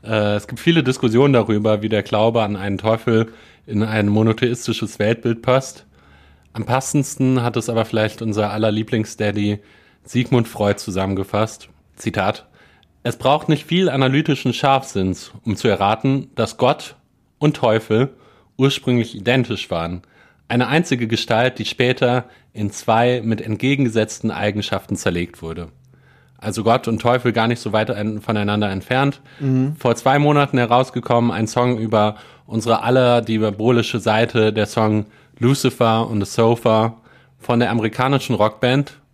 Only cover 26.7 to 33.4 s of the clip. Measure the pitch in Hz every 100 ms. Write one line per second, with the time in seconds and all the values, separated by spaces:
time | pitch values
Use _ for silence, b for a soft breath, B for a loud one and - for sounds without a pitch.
26.7 | 123 - 110 120 123 120 113 113 117 -
27.7 | 107 110 104 107 107 - 107 101 104 104
28.7 | 95 - 127 139 - B B 139 131 131
29.7 | 151 123 113 135 143 147 147 139 131 117
30.7 | 120 131 - - 120 120 92 110 - 123
31.7 | 120 110 110 104 107 B B - 113 117
32.7 | 113 117 131 123 120 107 110